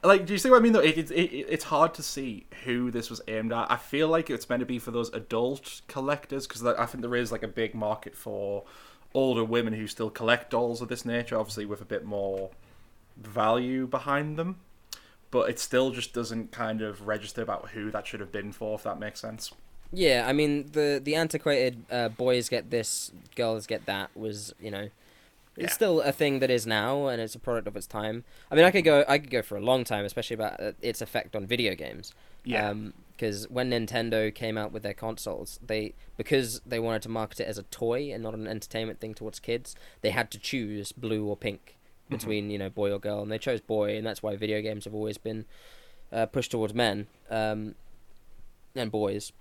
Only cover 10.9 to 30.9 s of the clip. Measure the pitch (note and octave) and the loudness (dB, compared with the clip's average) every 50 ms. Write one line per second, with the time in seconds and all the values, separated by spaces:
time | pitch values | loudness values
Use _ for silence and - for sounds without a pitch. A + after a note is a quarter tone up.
10.9 | B2 A#2 - B2 A#2 A#2+ A#2+ - - A2+ A2 - - A2+ G#2 G2+ G#2 - G#2+ - | -6 -6 -4 -2 -2 -2 -2 0 0 0 0 -2 -4 -8 -6 -6 -6 -8 -6 -6
11.9 | G#2+ G2 - G#2 G#2 G2+ G2 G2 G2 F#2+ G2 F#2+ - - - - - - - - | -6 -6 -4 -4 -4 -2 -2 -2 -2 -2 -4 -6 -10 -16 -20 -20 -20 -20 -20 -20
12.9 | - - - _ - - A2 A2 G#2 B2 G#2+ A2 A2+ B2 B2 B2+ C3 C3 C3 B2 | -20 -20 -20 _ -20 -18 -16 -8 0 2 4 6 6 4 2 0 0 -2 -2 0
13.9 | B2+ C3 - C#3+ C#3 C#3+ D3 D3+ D3+ D3+ E3 F3+ F#3+ - - - - - - - | -2 -2 0 2 2 2 2 0 -2 -2 -4 -4 -4 -8 -12 -20 -20 -20 -18 -18
14.9 | - - - - - _ - _ - B2 - G#2+ A#2+ - - - - B2 C3 C3+ | -18 -18 -18 -20 -20 _ -18 _ 2 2 4 4 0 -2 -4 2 4 4 4 4
15.9 | A#2+ B2 A2+ - - A#2+ A#2+ G#2+ A2+ A2+ A2 - - - A#2+ A2 A2 A2 A2 G#2+ | 0 -4 -8 -6 -4 -4 -4 -4 -4 -6 -6 -8 -6 -6 -4 -4 -2 -2 -4 -4
16.9 | G2+ F#2+ G#2 G#2 G#2+ G#2+ G#2 G2+ - - A2+ G#2 G2+ F#2+ - - - A2+ G#2 G#2+ | -6 -8 -4 -4 -4 -2 -4 -8 -8 -6 -4 -4 -4 -6 -6 -8 -8 -6 -6 -4
17.9 | G#2 G#2+ - - - G#2 G2+ F#2+ - G#2 G2 G#2 G2 - A2+ G#2+ G#2+ G#2+ - A2 | -4 -6 -6 -6 -8 -10 -10 -6 -6 -6 -6 -6 -8 -6 -6 -6 -6 -4 -4 -6
18.9 | F#2+ - G#2+ G#2 - - - A2 A2 A2 - - - - - - - - - - | -6 -6 -8 -10 -10 -10 -12 -10 -10 -10 -12 -12 -14 -16 -20 -20 -18 -18 -14 -10
19.9 | - F3+ F#3 D#3 C3 A#2+ A#2 A#2+ C3+ D3 D3+ D3 D3 D3 C#3+ D3 D3+ D3+ D3 D3 | -2 2 4 6 6 6 4 4 4 4 4 4 2 0 -2 -2 0 2 2 2
20.9 | C#3+ C#3 C3+ D3 D3+ D#3+ E3 D#3+ - D#3 - D#3 C#3+ C3+ B2+ B2+ B2 A2+ - - | 2 0 0 0 2 2 2 0 0 -2 2 2 4 4 4 2 0 -2 -10 -4
21.9 | A2 B2 A#2 A2+ A2+ - B2 B2+ B2+ B2 A#2 - - A#2 - A2+ A#2+ A#2+ A2 - | -2 0 0 0 -2 0 2 4 4 4 2 0 -2 -2 -2 0 -2 -2 0 0
22.9 | - - - - - - - - - - A#2+ A2+ A2 A2 G#2 - A2+ - - - | -4 -4 -6 -8 -12 -16 -20 -16 -4 -2 0 0 0 -2 -2 -4 -6 -6 -4 -4
23.9 | G2 G2 G2 - _ - A2 A2 G#2 G2+ G#2 G#2+ - _ - G#2+ G2+ G2 G2+ G2+ | -4 -4 -4 -6 _ -8 -8 -6 -6 -8 -10 -14 -14 _ -10 -8 -6 -6 -8 -10
24.9 | _ _ - - - - - _ _ _ _ _ _ - D#3+ F3 - - A3+ G3+ | _ _ -20 -20 -20 -20 -20 _ _ _ _ _ _ -6 -4 -4 2 2 4 4
25.9 | F3 D#3+ - C#3+ C3+ - D#3 D3 C#3 C3+ C3 B2+ B2+ A#2+ A2 A#2 A2 G#2+ G#2 A#2 | 4 4 4 2 2 2 2 2 4 4 4 4 4 2 2 2 2 2 2 2
26.9 | C3+ C#3+ C#3+ C#3 B2 A#2 A2+ A2 - - - - A#2+ A2+ G#2 G#2+ G2+ G2+ F#2+ - | 2 2 0 0 0 -2 -2 -4 -6 -8 -4 -2 -2 -2 -2 -4 -8 -8 -12 -8
27.9 | - G#2+ G#2 G#2+ G#2+ A#2 A#2+ - - - - - C#3 D3+ E3 F3+ F#3 G3+ E3 D#3+ | -6 -4 -2 -2 -2 -4 -6 -12 -20 -20 -8 2 8 10 10 10 10 8 6 8
28.9 | D3+ C#3+ C#3+ - C#3 D3 D3+ B2+ B2+ A#2+ G#2+ - G#2 G2+ G2+ A#2+ B2+ C3 A#2+ - | 8 8 8 8 4 2 2 2 -2 -2 0 0 -4 -2 4 4 4 4 4 0
29.9 | - G#2 G2+ G2+ - - A2+ - A#2+ G#2+ A2 G2+ - - F2+ G#2 - - - A#2+ | -2 -2 -2 -2 -4 -4 -4 -4 -2 -2 -2 -4 -2 -4 -6 -6 -6 -4 -4 -4